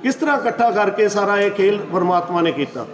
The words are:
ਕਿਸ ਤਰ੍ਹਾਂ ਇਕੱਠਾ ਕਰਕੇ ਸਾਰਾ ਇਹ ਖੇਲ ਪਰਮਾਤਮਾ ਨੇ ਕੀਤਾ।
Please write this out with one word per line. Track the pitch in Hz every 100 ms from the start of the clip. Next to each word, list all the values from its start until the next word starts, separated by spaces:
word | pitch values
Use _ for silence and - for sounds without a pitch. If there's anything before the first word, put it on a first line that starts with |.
ਕਿਸ | 247 269
ਤਰ੍ਹਾਂ | 302 285
ਇਕੱਠਾ | 233 233 233
ਕਰਕੇ | 202 202 202 208
ਸਾਰਾ | 208 196 202
ਇਹ | 202
ਖੇਲ | 202 196 208
ਪਰਮਾਤਮਾ | 160 175 175 180 175 175
ਨੇ | 165
ਕੀਤਾ। | 139 139 131 113